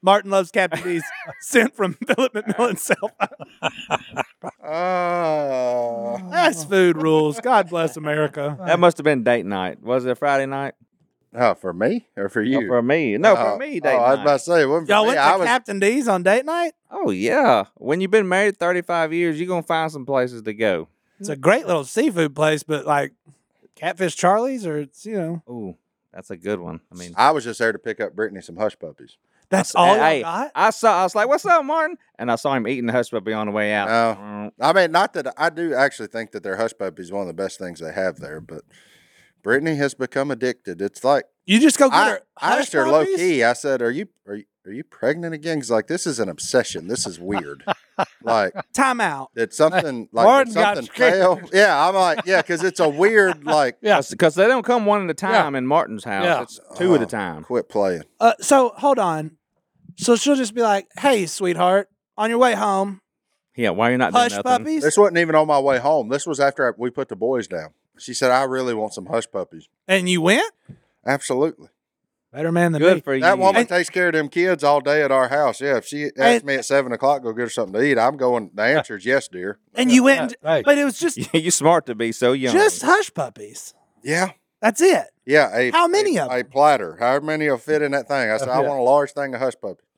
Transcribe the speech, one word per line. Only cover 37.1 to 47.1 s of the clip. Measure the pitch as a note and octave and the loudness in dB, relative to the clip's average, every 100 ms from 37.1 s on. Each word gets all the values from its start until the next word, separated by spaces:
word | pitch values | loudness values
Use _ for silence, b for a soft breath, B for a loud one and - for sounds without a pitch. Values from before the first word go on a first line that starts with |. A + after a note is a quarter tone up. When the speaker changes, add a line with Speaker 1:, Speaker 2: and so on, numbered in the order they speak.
Speaker 2:
one | G2 | -8
of | F#2 | -8
the | |
best | E2 F#2+ - | -8 -8 -8
things | F#2 D#2+ | -14 -12
they | D#2+ | -10
have | F2 F#2+ D2+ | -4 -4 -6
there, | C#2+ D#2 | -14 -16
but | D#2 D#2 - b b b b b b b | -16 -18 -20 b b b b b b b
Brittany | G2+ C3 D#3+ D3+ | 0 0 0 -2
has | C#3+ | -2
become | - C3 - C#3 | -4 -6 -4 -4
addicted. | B2 B2+ - - E2+ | -4 -4 -4 -10 -8
It's | G2+ - | -8 -4
like | C3+ C#3+ - _ - | 0 0 -2 _ 2
Speaker 1:
You | G#3 | 4
just | D4+ - | 4 4
go | C4+ | 4
get | F3 | 4
Speaker 2:
I, | A3 | 2
Speaker 1:
her | G3 _ _ | 0 _ _
Speaker 2:
I | D#3+ | -2
Speaker 1:
hush | A3+ | 0
Speaker 2:
asked | C#4+ | 0
her | D3+ C3 | -2 2
low | D3+ | 2
Speaker 1:
puppies? | D#3+ F#3+ | 2 0
Speaker 2:
key. | F3+ D3 | 0 2
I | A#2 | 2
said, | A#2+ C#3+ C3+ | 0 -2 -2
"Are | A#2 | -2
you, | C3 G#3 _ - | -4 -10 _ -14
are | G#2 | -14
you, | - _ F2+ | -14 _ -18
are | |
you | A2+ D#3 | -16 -16
pregnant | _ A2+ D#3+ E3+ D#3+ | _ -4 -2 -6 -10
again?" | D#3 D#3 | -6 -6
'Cause, | A#2+ | -2
like, | A2+ G#2+ | -2 -2
this | E3+ F3+ | -6 -6
is | A#2+ | -4
an | G2 | -6
obsession. | E2 - C3 A#2 E2+ E2 | -6 -2 -2 -2 -8 -8
This | A2+ | -6
is | - | -6